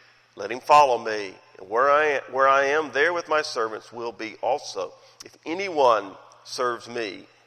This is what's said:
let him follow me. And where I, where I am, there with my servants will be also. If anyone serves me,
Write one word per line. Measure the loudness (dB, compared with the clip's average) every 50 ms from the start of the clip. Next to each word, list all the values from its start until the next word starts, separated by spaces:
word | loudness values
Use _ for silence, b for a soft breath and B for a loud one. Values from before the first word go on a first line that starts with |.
| b b b b b b b
let | -10 -8 -8
him | -8 -4
follow | 2 6 6 8 8 6 4 0
me. | 0 -4 -4 -4 -6 -8 -12 -16 _ _ _ -20
And | -10 -4
where | 0 2 2 4
I, | 4 4 2 2 0 -2 -4 -4
where | 0 2 4 4
I | 4 4 2
am, | 2 0 0 -2 -2
there | 0 0 2 2 0
with | -2 -4 -2
my | -2 -2
servants | -2 -2 -4 -4 -4 -4 -6 -10 -14 -14
will | -12 -10 -10 -10 -8
be | -10 -12 -12 -10 -6
also. | -4 -4 -4 -4 -6 -8 -8 -8 -8 -8 -10 b b b b b b
If | -20 _ -16 -10
anyone | -8 -8 -6 -6 -4 0 2 4 4 4 2 0 -6 -14 -20 -20 -20 -20 -20 -20
serves | -12 -6 -4 -4 -4 -4 -6 -10 -10
me, | -8 -8 -8 -8 -10 -12 -18 -20 _ _ _